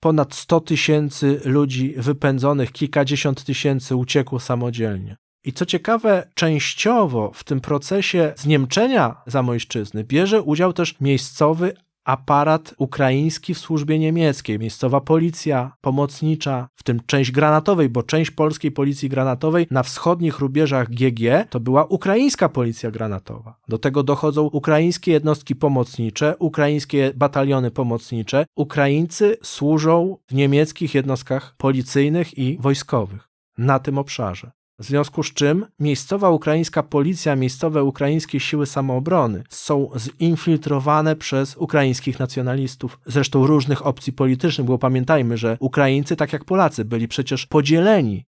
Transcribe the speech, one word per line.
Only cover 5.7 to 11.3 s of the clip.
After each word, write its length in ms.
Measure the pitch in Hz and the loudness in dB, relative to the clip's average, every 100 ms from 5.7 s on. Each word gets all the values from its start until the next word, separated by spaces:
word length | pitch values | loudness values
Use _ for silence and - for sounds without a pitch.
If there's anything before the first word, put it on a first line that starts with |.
| 175 220 226 220 185 - | -2 0 0 2 2 0
częściowo 960 | - 165 151 - - 208 240 180 120 104 | -2 0 0 -2 -2 0 2 2 0 -2
w 100 | - | -6
tym 160 | - 135 | -4 -4
procesie 720 | - 143 - 196 185 180 151 - | -2 -4 -2 -2 0 2 0 0
zniemczenia 800 | 143 151 131 180 247 247 123 - - | 2 2 2 0 2 2 0 -2 -4
Zamojszczyzny 800 | 131 127 117 - 117 104 107 | -2 0 -2 -4 -6 -6 -6
bierze 380 | 110 143 190 214 | -2 0 2 2
udział 300 | 147 151 185 | 2 2 2
też 280 | 180 170 - | 0 -4 -2
miejscowy 720 | 139 135 - | 0 0 -2